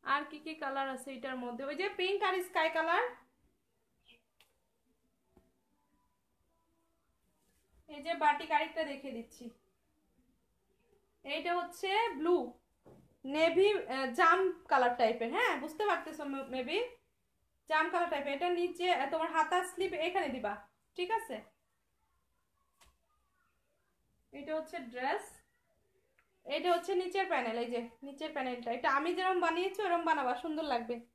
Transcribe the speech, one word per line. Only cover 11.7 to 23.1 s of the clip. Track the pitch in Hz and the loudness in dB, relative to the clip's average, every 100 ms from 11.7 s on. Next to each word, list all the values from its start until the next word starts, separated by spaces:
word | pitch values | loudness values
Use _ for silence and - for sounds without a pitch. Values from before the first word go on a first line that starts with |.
| - 381 403 466 285 | -4 0 2 2 0
ব্লু, | 311 359 240 - _ _ - - - _ 262 | 4 4 2 -10 _ _ -20 -20 -20 _ -4
নেভি, | 294 330 330 403 403 - | 4 4 6 6 4 0
আহ, | 262 262 240 | -2 -2 4
জাম | 330 359 381 - - | 6 6 4 0 2
কালার | 277 247 240 | 4 4 4
টাইপের। | 226 233 233 330 | 2 2 -2 2
হ্যাঁ, | 480 302 | 2 2
বুঝতে | 302 - 415 | -4 -2 0
পারতেছো | 339 320 311 285 | 0 -2 -10 -6
m-, | 277 269 | -6 -6
মেবি | 254 247 349 494 - _ _ _ _ _ _ _ | -6 -2 -2 -2 -8 _ _ _ _ _ _ _
জাম | 311 330 | 2 2
কালার | 359 349 | 0 0
টাইপের। | 302 285 277 | -2 -2 -2
এটা | 349 349 | 0 0
নিচে, | 349 - 359 | 0 0 0
আহ, | 349 285 | 2 2
তোমার | 320 320 320 | 0 0 0
হাতা | 311 359 359 | 2 2 -2
স্লিপ | - 370 302 330 | -2 -4 0 -2
এখানে | 381 311 | 0 -2
দিবা, | 240 208 208 - _ _ - | -2 -4 -6 -12 _ _ -8
ঠিক | 359 440 | -2 -2
আছে? | - 220 - _ _ _ _ _ _ _ _ _ _ _ _ _ - _ _ | -2 -10 -12 _ _ _ _ _ _ _ _ _ _ _ _ _ -20 _ _